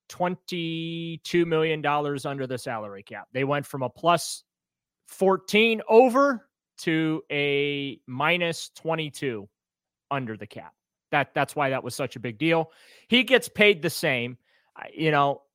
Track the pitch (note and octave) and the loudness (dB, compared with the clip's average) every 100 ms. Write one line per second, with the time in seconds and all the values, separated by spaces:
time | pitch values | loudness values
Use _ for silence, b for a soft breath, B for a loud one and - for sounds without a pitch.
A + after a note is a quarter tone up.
0 | _ - F3+ F#3 - F3+ E3 E3 E3 E3 | _ -6 -4 -4 -8 -6 -6 -6 -8 -8
1 | E3 D#3+ - F3 E3 D#3+ D#3+ D#3 D3 D3 | -10 -12 -2 0 2 2 0 0 0 -2
2 | D3 C#3+ D3 C#3 C3 B2+ - A#2 G#2 G2 | -2 -4 -6 -6 -6 -6 -6 -8 -8 -14
3 | - G#2 F#2+ B2+ C3+ C#3+ C3+ C#3 B2 - | -16 -16 -10 -4 -2 -2 -4 -6 -8 -2
4 | D#3+ E3+ - - _ _ _ _ _ _ | 2 2 0 -12 _ _ _ _ _ _
5 | _ - F#3+ F#3 - G#3 A3+ A3 - A3+ | _ 0 0 0 2 4 4 2 6 6
6 | B3+ A#3+ C#4+ B3 - _ _ - - D#3+ | 8 6 2 2 -8 _ _ -8 -2 0
7 | D#3+ D#3+ - D3 C#3+ C#3+ C#3+ C#3+ C#3 A#2 | 0 -2 -4 -2 0 0 0 -4 -6 -10
8 | - B2+ D3+ F3 E3+ E3 - - D#3+ D#3+ | -12 -2 0 2 0 -4 -10 -10 -6 -4
9 | D3+ - C#3 A2 F#2+ _ _ _ _ _ | -4 -6 -6 -6 -10 _ _ _ _ _
10 | _ C#3 B2 A2 G#2 - E2 _ _ _ | _ -6 -6 -10 -14 -16 -18 _ _ _
11 | _ D3 C3+ - C#3 - C#3 C3 A#2 - | _ -2 0 -2 -2 0 -2 -2 -6 -8
12 | C3+ B2+ B2 G#2+ D#3 E3 D#3+ b b b | -8 -8 -12 -2 2 2 0 b b b
13 | b A#3+ A#3+ B3+ - - G#3 F3 D#3+ - | b 2 4 2 2 4 4 6 0 -2
14 | E3 B2+ A#2+ B2+ _ _ _ - - - | -2 -2 -4 -10 _ _ _ -20 -18 -2
15 | D#3+ D3 C#3+ C3+ _ | 2 4 2 0 _